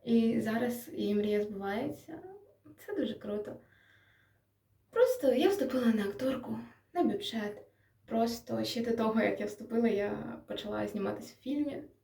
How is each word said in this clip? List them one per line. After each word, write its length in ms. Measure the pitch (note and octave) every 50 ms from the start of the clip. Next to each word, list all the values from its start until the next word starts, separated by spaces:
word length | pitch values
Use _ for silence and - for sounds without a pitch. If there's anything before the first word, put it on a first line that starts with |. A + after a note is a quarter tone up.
| _
І 360 | B3 A#3 A#3 A3+ A3+ A#3 A#3
зараз 480 | G#3+ A3 A3 A#3 B3 A#3+ A#3+ - - -
її 260 | - - G#3 G3+ G#3
мрія 300 | G#3 G#3 G#3+ G#3 G#3 G#3
збувається. 720 | G#3 G#3 G3 G3 G3 G3+ A3+ C4+ D4+ - - - - D#4+ E4 F4+ F#4 F#4+ - - - - _ _ - - _
Це 160 | - - G#4
дуже 200 | G4 C4 A3 -
круто. 420 | - - G#3+ G#3 G#3 G#3 - - - - _ _ _ _ _ _ _ _ _ _ _ _ _ _ _ _ _ _ _ _ _ _ _ _ _
Просто 420 | - A4+ B4+ A#4 - - - C4+ A#3+
я 160 | B3+ D#4 F#4+
вступила 380 | G4+ - C4+ - - C4 B3
на 180 | A3+ A3 G#3+ G3+
акторку, 540 | G3 - - B3+ C4 C4 - - - A3 A3 - - - _ _ _ _
на 120 | F4 E4+
бюджет. 580 | A3+ G#3 G3+ - - - A3+ G#3 G#3 G#3 - - - _ _ _ _ _ _ _
Просто 580 | - A3+ A3+ A3+ A#3 - - - - A3+ A3 A3
ще 200 | - - A#3+ A3+
до 120 | A#3 A3+
того, 240 | A#3 A3+ A3 A3 A3+
як 200 | G#3 G3+ G3 -
я 60 | G#3
вступила, 420 | G#3 - - - - A3+ A3+ A#3 A3+
я 520 | G3+ G3+ G3+ G#3 G#3 A3 - - - - -
почала 400 | - G#3 - - G#3 G#3 G#3+ G#3+
зніматися 480 | G#3 G3+ G#3 G3 G3+ G#3+ - - - - _
в 40 | _
фільмі. 400 | B3+ C#4+ D4 D4 C#4+ - - - - _ _